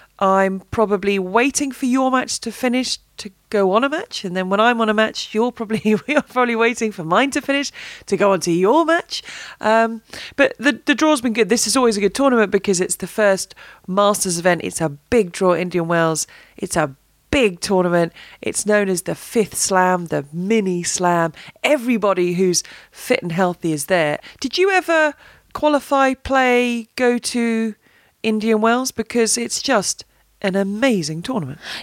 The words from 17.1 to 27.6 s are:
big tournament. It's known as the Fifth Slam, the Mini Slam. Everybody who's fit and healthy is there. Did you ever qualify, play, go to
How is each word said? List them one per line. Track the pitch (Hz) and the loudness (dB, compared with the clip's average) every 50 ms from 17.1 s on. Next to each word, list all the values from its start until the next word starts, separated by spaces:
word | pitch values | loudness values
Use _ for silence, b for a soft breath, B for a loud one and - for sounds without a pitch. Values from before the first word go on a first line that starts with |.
| _ _ _ - | _ _ _ -2
big | - 285 233 202 175 - | 0 2 2 2 0 -2
tournament. | - - 196 185 180 175 175 170 170 170 - B B B B B | -4 0 0 2 2 2 2 2 0 0 -4 B B B B B
It's | B - - - - | B -8 -6 -4 -2
known | 208 208 208 202 190 | 0 0 2 2 0
as | 185 175 | -2 -4
the | - 170 165 | -4 -6 -8
Fifth | - - - - 233 185 - - | -8 -8 -4 -2 -2 -2 -2 -2
Slam, | - - - 190 185 185 185 185 175 170 | -4 -2 0 2 2 4 4 2 0 -2
the | 160 151 147 139 143 | -4 -4 -4 -4 -6
Mini | 156 175 180 202 226 220 190 190 175 175 | -8 -6 -2 0 0 2 2 0 -2 -4
Slam. | 165 - - - 180 175 175 170 165 160 - B B B B B | -4 -4 -4 0 0 2 2 2 0 -2 -4 B B B B B
Everybody | - 262 302 269 226 254 233 196 208 196 185 185 180 175 175 | -2 0 0 0 0 0 0 0 2 0 2 2 0 0 0
who's | 180 190 180 170 - - B B B B B | 2 2 2 0 0 -4 B B B B B
fit | B - - - 247 - | B -8 -2 -2 -2 -2
and | - 170 | -2 -4
healthy | 160 190 190 180 175 - - 165 | -2 0 0 0 -2 -2 -4 -4
is | 156 143 - | -4 -4 -2
there. | - 190 170 156 147 147 - B B B B | 0 0 2 2 0 -2 -4 B B B B
Did | - 247 - | -8 -4 -2
you | 349 370 392 | 0 2 2
ever | 381 359 - 330 330 320 311 294 285 b b b b b b b | 2 0 0 2 2 2 2 0 -2 b b b b b b b
qualify, | - - 302 302 294 269 - - 277 269 269 262 262 | -6 -2 0 2 2 0 0 0 2 2 2 2 0
play, | - - - 269 262 254 247 247 247 247 240 240 233 220 - - | -2 -4 -2 0 2 2 4 2 2 2 0 -2 -4 -6 -8 -4
go | - 254 240 247 233 | 0 0 2 0 0
to | - - - 240 233 233 226 226 | -2 -4 -2 0 0 0 0 0